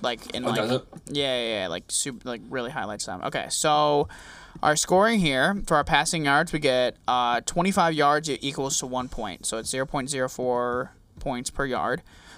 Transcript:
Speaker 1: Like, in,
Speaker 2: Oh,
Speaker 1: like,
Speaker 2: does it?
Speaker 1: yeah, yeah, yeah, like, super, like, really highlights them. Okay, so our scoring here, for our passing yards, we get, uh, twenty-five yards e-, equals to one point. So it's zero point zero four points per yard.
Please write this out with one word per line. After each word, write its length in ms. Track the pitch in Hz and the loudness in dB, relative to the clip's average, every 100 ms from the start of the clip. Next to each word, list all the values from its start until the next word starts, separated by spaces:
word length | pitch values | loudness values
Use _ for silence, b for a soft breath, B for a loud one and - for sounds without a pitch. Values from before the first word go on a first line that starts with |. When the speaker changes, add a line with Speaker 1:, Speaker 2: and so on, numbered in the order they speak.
Speaker 1:
Like, 300 | 127 117 - - | -4 -4 -6 -4
in, 100 | 123 | -2
Speaker 2:
Oh, 40 | |
Speaker 1:
like, 80 | 113 | 0
Speaker 2:
does 140 | 110 | 0
it? 140 | 127 - - - | -2 -4 -18 -8
Speaker 1:
yeah, 320 | 143 139 127 | -4 -2 -2
yeah, 200 | 113 107 | -2 -2
yeah, 60 | 92 | -4
like, 180 | 87 - | -6 -4
super, 380 | - 143 117 127 | -4 -4 -6 -10
like, 140 | 120 113 | -10 -8
really 220 | 131 120 | -6 -6
highlights 340 | 131 101 104 - | -6 -6 -6 -8
them. 160 | 92 | -6
Okay, 220 | 113 139 73 | -6 -6 -4
so 600 | - 156 151 151 147 147 B B B B B | 0 2 4 4 2 0 B B B B B
our 120 | - 151 | 0 2
scoring 440 | - 185 220 226 | 4 4 6 4
here, 420 | 165 131 156 202 - | 2 4 2 0 2
for 80 | 156 | 2
our 60 | 143 | 4
passing 400 | 147 156 170 147 | 2 2 2 4
yards, 260 | 143 165 | 4 4
we 80 | 156 | 2
get, 380 | 147 127 123 - - | 4 4 2 0 0
uh, 320 | 123 120 120 - | 2 2 0 0
twenty-five 480 | 180 185 196 165 | 0 2 4 4
yards 360 | 156 143 151 160 | 4 4 4 0
e-, 100 | 131 | -4
equals 360 | 139 135 135 - | -4 -2 -2 -2
to 80 | 131 | -2
one 200 | 127 127 | -4 -4
point. 380 | - 107 87 - | -6 -6 -6 -6
So 120 | 110 | -4
it's 120 | 113 | -4
zero 160 | 131 135 | -2 -2
point 240 | 143 131 | -2 -2
zero 180 | 139 127 | -2 -2
four 640 | - 127 123 123 123 131 - - - | -2 0 2 0 -2 -4 -10 -20 -8
points 300 | - 123 123 | -6 -4 -6
per 160 | - 139 | -4 -2
yard. 360 | 117 95 147 - B B | 0 0 -2 -6 B B